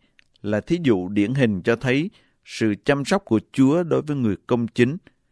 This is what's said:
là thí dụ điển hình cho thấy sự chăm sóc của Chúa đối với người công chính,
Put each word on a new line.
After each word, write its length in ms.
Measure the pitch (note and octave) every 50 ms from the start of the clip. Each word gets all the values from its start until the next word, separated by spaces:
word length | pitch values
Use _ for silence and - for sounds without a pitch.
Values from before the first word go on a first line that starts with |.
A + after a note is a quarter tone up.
| _ _ _ _ _ _ _ _ -
là 180 | G#2 G#2+ G#2
thí 180 | - - E3 F3 E3+
dụ 260 | C3 A2 F2+ F2+ F#2
điển 260 | G2+ G#2 G2+ G#2 C3
hình 280 | C#3+ C3 A2 G2+ F2+ E2
cho 140 | A2+ A#2
thấy 340 | A2+ - B2+ B2+ C#3+ D#3+ G3+ - _ _ _ _ _ _
sự 300 | - - - A2+ A2 G#2 - _
chăm 200 | - C#3+ C#3+ C#3
sóc 200 | - F#3 G3 -
của 160 | - A2+ G#2+ - _ -
Chúa 300 | - C3+ C3 D3 F3 F3
đối 200 | D#3+ C3 C3 C#3+
với 140 | D3+ D3
người 200 | C#3 B2 G#2+ F#2+ - _
công 220 | - B2+ A#2+ A#2+ G#2+
chính, 280 | - - A#2+ B2 D3+ F#3 - - _ _ _ _